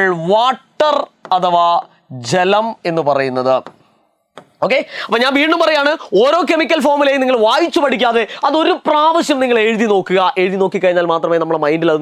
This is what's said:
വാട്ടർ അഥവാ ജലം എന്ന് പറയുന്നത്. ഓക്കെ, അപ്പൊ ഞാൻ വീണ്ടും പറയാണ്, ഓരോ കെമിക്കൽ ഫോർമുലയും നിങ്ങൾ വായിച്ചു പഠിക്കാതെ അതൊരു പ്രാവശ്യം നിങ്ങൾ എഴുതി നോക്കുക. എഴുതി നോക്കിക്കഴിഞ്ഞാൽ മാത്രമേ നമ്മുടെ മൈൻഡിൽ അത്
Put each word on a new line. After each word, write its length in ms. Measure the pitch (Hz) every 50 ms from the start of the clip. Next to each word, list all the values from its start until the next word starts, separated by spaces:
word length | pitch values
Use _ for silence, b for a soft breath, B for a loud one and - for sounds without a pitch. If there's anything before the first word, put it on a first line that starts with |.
| 196 190 180 165 165 175
വാട്ടർ 640 | 202 220 233 262 247 - - _ _ _ 302 302 285 285 285 - _ _ _ - 185
അഥവാ 300 | 180 185 180 175 175 170 170 170 170 - b b b b _ 131 127 120 120 -
ജലം 340 | 180 180 185 202 208 226 226 - - _ 180
എന്ന് 120 | 165 165 151 143
പറയുന്നത്. 460 | 139 135 135 135 127 131 127 131 131 123 - - - _ _ _ _ _ _ _ _ _ _ _ _ - - _ _ _ -
ഓക്കെ, 120 | 190 262 285 - B B B B
അപ്പൊ 120 | B 208 226
ഞാൻ 100 | 247 269 269
വീണ്ടും 220 | 277 294 320 330 339 330
പറയാണ്, 280 | 311 311 294 277 285 311 320 B B - 185
ഓരോ 160 | 233 277 330 339 349 254
കെമിക്കൽ 300 | 349 311 320 320 330 320 240
ഫോർമുലയും 340 | 302 285 277 294 277 269 277 262
നിങ്ങൾ 140 | 254 262 233 214
വായിച്ചു 340 | 220 240 302 339 320 - 339 285
പഠിക്കാതെ 380 | 277 240 208 247 233 233 233 220 B B B B
അതൊരു 260 | 269 285 311 320 330 370 294 -
പ്രാവശ്യം 520 | - 302 294 302 320 320 339 277 - 302 262 254
നിങ്ങൾ 140 | 247 240 226 214
എഴുതി 240 | 220 226 202 240 214
നോക്കുക. 280 | 202 190 180 - 185 190 190 - - 185
എഴുതി 160 | 185 190 185 190
നോക്കിക്കഴിഞ്ഞാൽ 460 | 190 185 - 196 190 180 175 175 170 170
മാത്രമേ 260 | 165 165 165 165 170 165
നമ്മുടെ 180 | 160 160 165 160 151
മൈൻഡിൽ 260 | 147 160 165 165 165 156
അത് 80 | 156